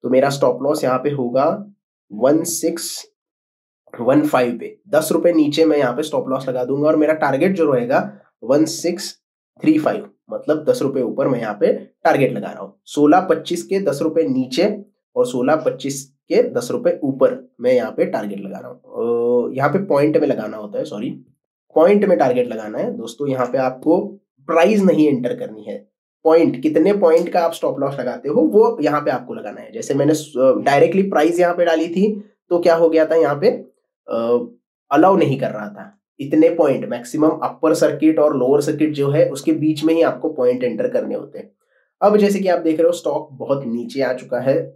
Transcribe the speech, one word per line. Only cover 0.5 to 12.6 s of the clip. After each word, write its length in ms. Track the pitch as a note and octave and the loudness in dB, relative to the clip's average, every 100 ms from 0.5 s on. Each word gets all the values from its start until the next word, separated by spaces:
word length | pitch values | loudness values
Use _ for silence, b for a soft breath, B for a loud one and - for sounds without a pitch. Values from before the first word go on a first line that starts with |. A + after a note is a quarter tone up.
| B2 | 0
loss 220 | C3+ D3+ | -2 0
यहाँ 140 | C3 B2+ | 0 0
पे 120 | C3+ | -2
होगा 640 | C#3 B2 C3 D3 G3 - _ _ _ _ | -4 -2 0 0 -2 -8 _ _ _ _
वन 300 | G#2 B2 D#3 | -2 2 2
सिक्स 640 | E3+ - E3 E3+ - - - _ _ _ _ _ _ _ _ - | 0 -4 -4 -6 -10 -12 -16 _ _ _ _ _ _ _ _ -6
वन 220 | A#2 C#3+ | 2 2
फ़ाइव 340 | D3+ C3 B2 A#2+ | 2 0 0 -4
पे, 180 | - - _ | -12 -16 _
दस 200 | D3 D#3 | -2 0
रुपए 200 | E3+ E3+ | 0 2
नीचे 320 | E3 D3 D3 | 2 2 2
मैं 120 | D#3+ D3 | 2 2
यहाँ 160 | C3 | 0
पे 100 | A#2+ | -2
stop 260 | - C#3 C3 | -4 -4 -4
loss 200 | C3 C3+ | -4 -4
लगा 160 | B2+ | -6
दूंगा 240 | B2 C#3 D3 | -4 0 2
और 80 | D#3 | 2
मेरा 180 | D3+ | 2
target 380 | D#4 C#3+ C3+ F3 | 2 0 2 0
जो 200 | F#3+ D#3 | 2 0
रहेगा 400 | C3 A#2+ D3 G3+ B B _ | 0 0 -2 -2 B B _
वन 200 | A2+ C#3 | -2 0
सिक्स 540 | D#3 - - F3 - - _ _ _ _ | 0 -2 -6 -6 -10 -16 _ _ _ _
थ्री 160 | - D3+ | 2 2
फ़ाइव, 300 | - G2+ - _ _ | 2 -2 -8 _ _
मतलब 320 | G#2+ - D#3 D3+ | -12 -4 -2 0
दस 140 | - | 0
रुपए 180 | C#3 C3 | 0 -2
ऊपर 280 | A#2 G#2 C#3+ | -4 -2 -2
मैं 120 | A#2+ | -2
यहाँ 140 | A2 | -4
पे 180 | G#2 - - - _ | -2 0 0 -6 _
target 280 | E3+ C#3+ C3 | 0 2 2
लगा 180 | G#2 F#2+ | -2 -10
रहा 120 | - | -12